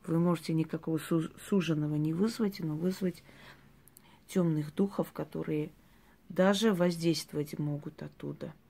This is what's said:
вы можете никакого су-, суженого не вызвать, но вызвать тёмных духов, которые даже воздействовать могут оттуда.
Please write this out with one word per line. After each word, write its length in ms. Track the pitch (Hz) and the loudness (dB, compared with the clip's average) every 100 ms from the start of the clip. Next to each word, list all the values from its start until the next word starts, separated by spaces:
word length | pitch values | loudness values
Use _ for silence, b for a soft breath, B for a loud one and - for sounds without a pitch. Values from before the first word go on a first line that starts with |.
| - | 0
вы 140 | 165 | 2
можете 340 | 175 170 - | 2 0 0
никакого 440 | 160 160 160 - 160 | 0 0 -4 -4 -4
су-, 340 | - 165 160 - | 0 0 0 -8
суженого 560 | - 202 160 151 151 151 | 0 0 2 0 0 0
не 180 | 156 | 0
вызвать, 460 | 165 214 226 214 196 | 2 0 0 -2 -2
но 160 | 160 156 | -6 -2
вызвать 480 | 180 185 185 - B B B B B B B B B B - | -2 -2 -4 -4 B B B B B B B B B B -4
тёмных 460 | 190 170 151 151 | 2 2 2 -2
духов, 380 | - 196 202 165 | 0 0 0 -6
которые 600 | - 151 160 156 156 151 - b b b b _ | -6 -8 -6 -4 -2 -4 -10 b b b b _
даже 440 | 170 190 202 226 | 4 4 6 4
воздействовать 840 | 180 175 165 165 156 - 156 147 - | 4 2 2 2 2 -2 -4 -4 -2
могут 420 | 147 147 147 - | -2 -4 -8 -12
оттуда. 520 | 151 - 143 147 143 - | -14 -10 -10 -8 -10 -12